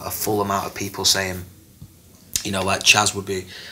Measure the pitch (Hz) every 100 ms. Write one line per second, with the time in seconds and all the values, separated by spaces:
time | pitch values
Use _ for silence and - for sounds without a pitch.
0 | 98 - - 104 98 98 92 - 98 -
1 | 95 95 95 90 87 - - - - -
2 | - - - - 107 95 95 95 - 107
3 | 104 101 92 95 90 - -